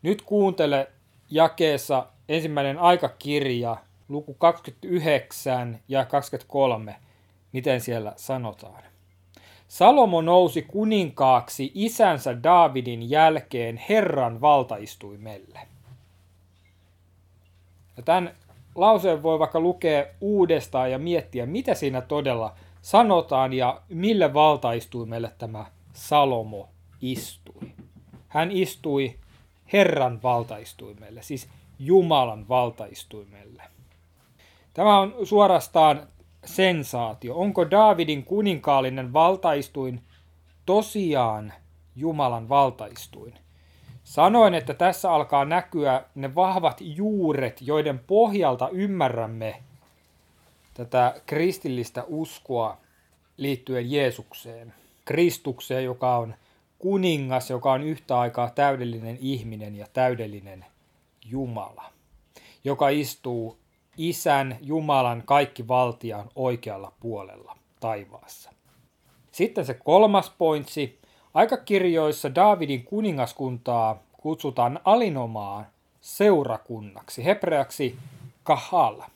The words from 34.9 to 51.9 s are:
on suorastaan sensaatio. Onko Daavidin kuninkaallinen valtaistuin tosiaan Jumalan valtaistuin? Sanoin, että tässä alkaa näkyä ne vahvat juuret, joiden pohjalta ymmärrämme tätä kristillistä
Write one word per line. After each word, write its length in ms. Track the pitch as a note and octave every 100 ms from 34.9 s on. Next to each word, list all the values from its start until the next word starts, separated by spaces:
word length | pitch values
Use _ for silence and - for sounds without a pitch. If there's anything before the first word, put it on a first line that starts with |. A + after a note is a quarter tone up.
| G3+
on 160 | G3 B3
suorastaan 840 | G3 G#3 G3+ F3 - E3 D#3 C#3+ - _ _ _ -
sensaatio. 880 | - F#3+ E3+ C3+ B2 A2+ G#2+ A#2+ D3
Onko 360 | G3 G3 D#3+
Daavidin 520 | G3 G#3+ F3+ D#3+ D3
kuninkaallinen 920 | B2+ G3+ G3+ E3 - C#3 C3 C3 B2+
valtaistuin 880 | C#3 E3 F#3+ F3 D3 C3+ D3 C3 B2 _ _ _ _ _ _ -
tosiaan 880 | G3+ G#3 G#3 F#3 C#3+ A#2 G#2+ G#2 - _ _ _ B2
Jumalan 540 | D#3 D3+ C3+ A#2 A2+
valtaistuin? 840 | C#3 C3+ - G#2 - - - A2 - _ _ _ _ - -
Sanoin, 500 | - - F3 A#3 A3
että 200 | E3+ C3
tässä 380 | C#3 F3 F3+ F#3+
alkaa 340 | D#3 - C#3 C#3+
näkyä 580 | F3 - E3+ C#3+ C3 - -
ne 200 | C3+ C#3
vahvat 420 | F#3 F#3+ E3 B2
juuret, 800 | F3+ D3+ G#3 G#3 E3+ C#3 B2+ -
joiden 380 | B2+ D3+ D3 C3
pohjalta 680 | - G3+ A3+ G3+ D#3+ B2 C3
ymmärrämme 960 | F#3 G3+ F#3+ C3+ A#2 A2 A2+ A2 - - _ _ _ _ _ _ _ _ _ _
tätä 480 | - A#2+ B2+ B2 B2+ -
kristillistä 800 | D3 F3 - D3 B2 A#2